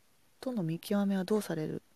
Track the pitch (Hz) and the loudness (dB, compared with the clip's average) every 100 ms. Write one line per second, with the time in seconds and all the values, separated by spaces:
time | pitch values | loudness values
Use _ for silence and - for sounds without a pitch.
0 | _ _ _ _ 262 240 160 165 - 202 | _ _ _ _ -4 0 0 -2 0 2
1 | 196 196 180 214 208 160 156 165 - | 2 2 2 0 0 -2 -2 -6 -10